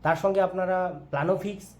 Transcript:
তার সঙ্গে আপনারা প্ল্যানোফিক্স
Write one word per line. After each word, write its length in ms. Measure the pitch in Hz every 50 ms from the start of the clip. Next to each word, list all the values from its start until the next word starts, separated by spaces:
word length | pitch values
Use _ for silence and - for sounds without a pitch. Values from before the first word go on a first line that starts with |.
তার 140 | - 156 165
সঙ্গে 260 | - - 196 196 196
আপনারা 360 | 185 180 185 185 185 180 185 185 185 180 - - - -
প্ল্যানোফিক্স 560 | - 139 151 175 190 - - 202 202 196 - - -